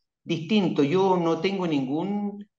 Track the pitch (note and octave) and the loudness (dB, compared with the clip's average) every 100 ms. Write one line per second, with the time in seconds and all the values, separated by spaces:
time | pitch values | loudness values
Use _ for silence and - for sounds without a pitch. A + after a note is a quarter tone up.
0 | _ _ - C#3+ D#3+ G#3+ F3 D3+ C#3 F3+ | _ _ -6 -6 0 2 2 2 2 4
1 | G3 F3+ E3 D#3+ F#3 G3 F3+ D3 C3 D3+ | 4 2 2 0 -2 -2 -2 -2 -2 -2
2 | F#3 G#3 G#3 G3+ - | -2 -4 -4 -8 -16